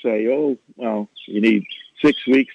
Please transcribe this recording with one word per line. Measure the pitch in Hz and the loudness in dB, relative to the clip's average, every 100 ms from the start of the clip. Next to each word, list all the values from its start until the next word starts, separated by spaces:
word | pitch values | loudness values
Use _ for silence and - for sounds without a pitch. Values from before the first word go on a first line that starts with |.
say, | 120 107 113 | -4 -2 -2
"Oh, | 139 147 123 _ - | -2 -2 -6 _ -10
well, | 117 107 104 - - | -6 -6 -8 -14 -8
you | 104 | 0
need | 113 110 - - - - | 2 2 -2 -16 -20 0
six | 147 - | 2 2
weeks, | 123 135 123 | 0 0 0